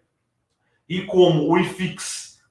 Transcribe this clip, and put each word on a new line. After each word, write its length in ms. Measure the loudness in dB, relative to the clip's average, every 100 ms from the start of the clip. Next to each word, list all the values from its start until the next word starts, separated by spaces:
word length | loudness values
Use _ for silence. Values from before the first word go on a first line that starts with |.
| _ _ _ _ _ _ _ _ -10
e 140 | -8
como 480 | 0 4 4 4 2
o 80 | 2
ifix 840 | 0 -4 -8 -6 -10 -12 -14 _ _